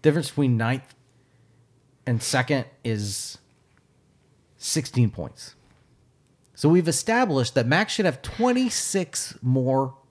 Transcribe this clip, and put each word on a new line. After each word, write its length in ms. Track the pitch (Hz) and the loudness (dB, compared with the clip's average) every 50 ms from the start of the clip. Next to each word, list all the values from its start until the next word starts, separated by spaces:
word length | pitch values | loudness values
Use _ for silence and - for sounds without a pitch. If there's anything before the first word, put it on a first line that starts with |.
Difference 280 | - 156 147 170 160 - | 4 4 2 2 -2 -4
between 260 | - - 143 131 123 | -2 0 2 2 2
ninth 380 | 113 113 113 131 135 139 - - _ _ _ _ _ _ _ _ _ _ _ _ _ _ _ _ _ _ _ _ _ _ | 2 2 0 -2 -4 -6 -14 -20 _ _ _ _ _ _ _ _ _ _ _ _ _ _ _ _ _ _ _ _ _ _
and 160 | - 120 113 - | -2 -2 -2 -2
second 420 | - - 131 123 - 151 135 120 - - _ _ | 0 0 0 0 0 -2 -2 -2 -6 -12 _ _
is 540 | 120 113 104 104 101 101 - - - - - _ _ _ _ _ _ _ _ _ _ _ _ _ _ _ _ _ _ _ _ _ _ _ | -4 -4 -2 -4 -4 -6 -6 -8 -10 -12 -16 _ _ _ _ _ _ _ _ _ _ _ _ _ _ _ _ _ _ _ _ _ _ _
sixteen 540 | _ - - - 160 - - - 123 123 104 | _ -6 -4 -4 -4 -4 -2 2 2 2 2
points. 440 | - - 80 62 - - - - - _ _ _ _ _ _ _ _ _ _ _ _ _ _ _ _ _ _ _ _ | 2 -4 -10 -12 -12 -16 -20 -20 -20 _ _ _ _ _ _ _ _ _ _ _ _ _ _ _ _ _ _ _ _
So 160 | - - 147 | 0 2 4
we've 180 | 165 180 170 165 | 4 4 4 2
established 680 | 160 - - - 220 240 254 208 151 135 123 - - | -2 -2 -2 0 2 2 2 2 2 0 0 0 0
that 120 | 135 117 | 0 2
Max 260 | 120 147 175 214 - - | 2 2 2 2 0 -2
should 140 | - 208 | 0 0
have 160 | 185 147 - - | 0 0 -2 -8
twenty-six 1120 | - - - 226 247 247 254 254 240 - - - - - 196 180 - - - - - - - - | -12 -4 0 0 2 2 2 0 0 -2 -4 -4 -2 -2 -2 -4 -2 -6 -8 -8 -8 -10 -6 -2
more 520 | 127 127 135 127 127 131 135 135 135 131 - _ _ | 0 2 2 2 2 2 0 0 -2 -6 -14 _ _